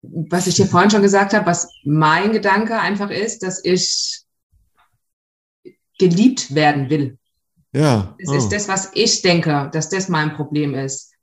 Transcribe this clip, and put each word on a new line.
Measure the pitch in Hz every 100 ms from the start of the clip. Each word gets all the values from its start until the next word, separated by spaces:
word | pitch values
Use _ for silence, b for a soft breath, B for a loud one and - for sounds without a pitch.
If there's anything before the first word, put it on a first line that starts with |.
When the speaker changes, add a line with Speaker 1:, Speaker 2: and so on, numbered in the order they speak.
Speaker 1:
was | - 170 - 175 185
ich | 180
dir | 196
vorhin | 180 202
schon | 208
gesagt | 196 196 202
habe, | 185 175
was | 170 - _
mein | 139 151 156 165 202
Gedanke | 220 202 196 226 226
einfach | 175 202 202
ist, | - 220 -
dass | 185 180
ich | 175 180 - - - - _ _ _ _ _ _ _ _ _ _ _ _ _ _ - _ _ -
geliebt | 185 170 254 254 -
werden | 143 151 147 131
will. | 151 131 - _ _ _ _ _
Speaker 2:
Ja. | 131 151 113 92 -
Speaker 1:
Es | 170
ist | 139 214
Speaker 2:
Oh. |
Speaker 1:
das, | 208 -
was | - -
ich | - 233 -
denke, | 185 170 165 143 135
dass | 160 156
das | 190 190
mein | 160 156 156
Problem | 143 151 147 135
ist. | 135 - - _